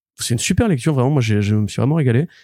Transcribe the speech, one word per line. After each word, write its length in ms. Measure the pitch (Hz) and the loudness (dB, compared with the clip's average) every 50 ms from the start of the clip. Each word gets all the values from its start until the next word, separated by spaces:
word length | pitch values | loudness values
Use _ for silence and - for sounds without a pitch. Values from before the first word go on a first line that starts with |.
| _ _ _ | _ _ _
C'est 180 | - - - 120 | -12 -8 -6 -4
une 40 | 113 | -4
super 280 | - - 190 - 240 220 | -2 -2 0 0 2 2
lecture, 260 | 165 123 - 160 147 | 0 0 0 0 0
vraiment. 160 | 131 120 135 | 2 2 2
Moi, 100 | 156 139 117 | 2 0 0
j'ai, 180 | 110 107 104 101 | 2 0 0 2
je 120 | 101 107 | 2 0
me 100 | 107 104 98 | 0 0 -2
suis 120 | - - | -2 -2
vraiment 140 | 110 135 156 | -2 0 0
régalé. 320 | 165 143 127 110 127 165 - - - | 0 2 2 2 0 0 -2 -8 -16